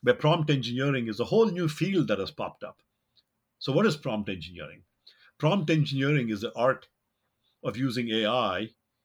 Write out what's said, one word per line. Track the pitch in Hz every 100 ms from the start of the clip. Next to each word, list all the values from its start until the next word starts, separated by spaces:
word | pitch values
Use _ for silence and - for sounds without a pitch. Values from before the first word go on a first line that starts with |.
where | 123 120
prompt | 147 170 151
engineering | 139 117 120 143 131 117
is | 107
a | 113
whole | 214 226
new | 175 160
field | 151 175 190 110
that | 98
has | -
popped | - 92 -
up. | 92 - _ _ _ _ _ _ _ -
So | -
what | 139 214
is | 151
prompt | 139 107 101
engineering? | 92 80 87 76 85 _ _ _ _ _ -
Prompt | 151 196 156
engineering | 160 131 135 139 147 117
is | 104
the | 110 -
art | 127 131 - _ _ _ _ _ _ _
of | 139 107
using | 135 117 117
A | 110 104
I, | 123 107 92 113 _ _ _